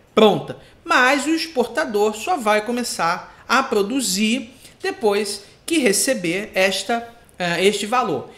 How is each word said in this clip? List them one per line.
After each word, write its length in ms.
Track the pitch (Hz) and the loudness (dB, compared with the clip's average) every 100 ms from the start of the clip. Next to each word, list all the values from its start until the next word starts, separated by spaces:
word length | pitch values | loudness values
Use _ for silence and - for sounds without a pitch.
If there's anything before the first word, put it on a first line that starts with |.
| _ - | _ 4
pronta. 420 | 214 160 - 123 - - 339 | 4 4 -4 -14 -18 -20 0
Mas 400 | 320 254 285 269 | 4 4 2 0
o 40 | |
exportador 840 | 320 - 254 226 294 302 202 214 214 | -2 -2 -2 -2 -2 -2 0 0 -2
só 220 | - 359 | -4 -2
vai 280 | 214 214 214 | 2 0 0
começar 760 | 240 240 - 170 180 - - - | -4 -4 -2 -2 -2 -8 -20 0
a 120 | 233 | 0
produzir 920 | 262 214 196 269 208 190 220 254 - - - - | 2 0 0 -2 -2 0 0 0 -4 -16 -20 -8
depois 600 | 370 381 214 202 208 - - - - | -6 -2 0 0 -2 -8 -14 -18 -2
que 120 | 330 | 2
receber 760 | 240 190 - 240 170 185 208 190 | 2 2 0 0 -2 -4 -4 0
esta, 520 | 190 196 - 233 233 - _ - | 0 0 -4 -4 -6 -16 _ -6
eh, 280 | 175 170 190 | -4 2 2
este 200 | 208 208 | 2 -2
valor. 440 | 247 226 131 - | -2 0 -4 -6